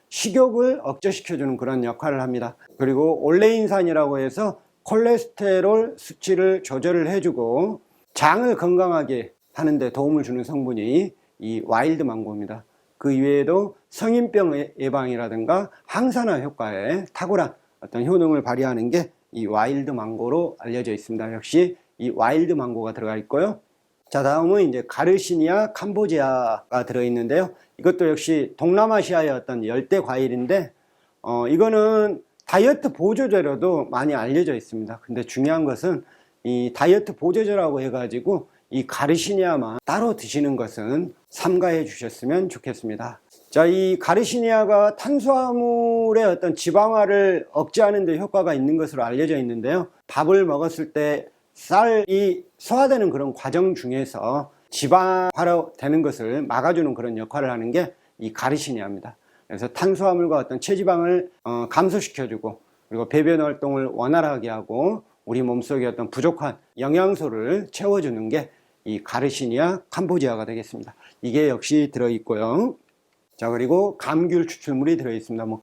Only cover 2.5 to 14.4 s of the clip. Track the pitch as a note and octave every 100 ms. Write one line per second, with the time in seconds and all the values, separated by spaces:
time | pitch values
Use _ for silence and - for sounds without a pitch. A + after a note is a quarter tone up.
2.5 | - _ - C3+ C3+ D#3 D#3 D3 F3 A3
3.5 | A3+ G#3+ G3 F3 D#3 C#3+ C#3 C3+ C3 G#3+
4.5 | - _ _ - A3 A#3 A#3 A#3 - G3+
5.5 | F#3 F#3 A3 A3+ A3+ - - F#3 F#3 F#3+
6.5 | F#3+ F#3 C3+ E3+ F3 D#3 G3 D#3+ B2 A#2
7.5 | B2+ G3 - _ _ _ - D3+ F3+ B3
8.5 | G#3 F3 F3+ F#3 E3 C3 B2+ A2 _ _
9.5 | - D#3 D3+ B2 C3 C#3+ D3+ A#2+ B2+ B2
10.5 | D3 B2+ A#2 G#2+ D3 G3+ - _ _ A2
11.5 | A2+ A2+ A2+ D3 D#3+ C#3 A2+ G#2 G#2 G2+
12.5 | A2 - _ _ _ C#3+ C3+ C#3 C#3+ C#3
13.5 | F3+ - - _ - A3 A#3+ A#3 G#3